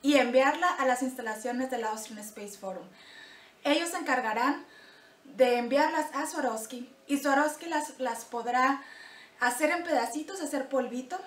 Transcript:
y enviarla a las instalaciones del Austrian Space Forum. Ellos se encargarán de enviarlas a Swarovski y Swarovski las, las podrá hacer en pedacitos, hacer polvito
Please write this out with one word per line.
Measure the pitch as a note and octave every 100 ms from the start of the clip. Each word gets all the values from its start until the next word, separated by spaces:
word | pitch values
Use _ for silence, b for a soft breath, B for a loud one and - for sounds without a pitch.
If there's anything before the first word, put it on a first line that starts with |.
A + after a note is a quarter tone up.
y | C#4 C#4+
enviarla | A#3+ B3+ C#4 D#4+ F4+
a | - C4
las | B3
instalaciones | C4 B3+ A3+ G#3+ B3 B3 C4
del | A#3+
Austrian | A3 A3 - G#3+
Space | G#3 - G3+ -
Forum. | G3 F3 - B B B B B B -
Ellos | C#4+ D#4 E4+
se | F4+
encargarán | D4 B3+ A3+ A3 C4 - B B B B B B
de | - - B3 A#3+
enviarlas | A#3+ C#4 D#4 D#4+ D4+
a | C#4 D4+
Swarovski | E4 C4 A3 - B3 B3 - -
y | C#4
Swarovski | C#4+ C4+ D4+ D4+ E4+
las, | D#4 D4 -
las | B3+ A3+ -
podrá | A#3+ A#3 B3 C4 C#4 B B B B B -
hacer | A#3+ B3 D#4
en | F4
pedacitos, | E4+ C#4 A#3+ D4+ D#4 F#4+
hacer | D4 C#4 -
polvito | C4+ A#3 B3 B3+ F#4